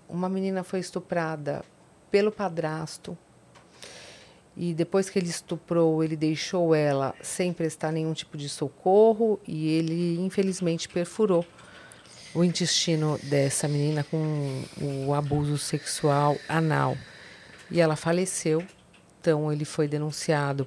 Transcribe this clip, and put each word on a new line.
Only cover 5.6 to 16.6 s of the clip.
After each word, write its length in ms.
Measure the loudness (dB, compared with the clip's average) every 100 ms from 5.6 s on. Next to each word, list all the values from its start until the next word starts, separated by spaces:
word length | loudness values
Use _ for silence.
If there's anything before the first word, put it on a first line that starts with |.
| -2 4 4 4
ele 100 | 0 0
deixou 580 | 0 0 -2 0 4
ela 400 | 4 4 2 0 -4
sem 300 | -10 -2 -2
prestar 380 | 0 -4 -4 -4
nenhum 200 | -2 -2
tipo 240 | -4 -8 -10
de 120 | -8
socorro 920 | -6 -6 -2 4 6 6 6 2 0 -4
e 220 | -4 0
ele, 500 | 2 2 0 0 0
infelizmente, 680 | -2 0 0 0 -2 -2 -2
perfurou 560 | -4 -4 0 4 4 2 -10 -20 -20 -20 -20 -20 -20 -8
o 100 | 2
intestino 720 | 2 2 0 0 2 2 2 -2
dessa 420 | 0 2 2 0 0
menina 360 | 0 0 0 -2
com 520 | -2 -2 -2 -2 -6 -8 -6 -6 -4 0
o 80 |
abuso 420 | 0 0 0 0 -2
sexual 800 | -2 -4 -4 -2 2 4 4 2 -2
anal. 480 | 0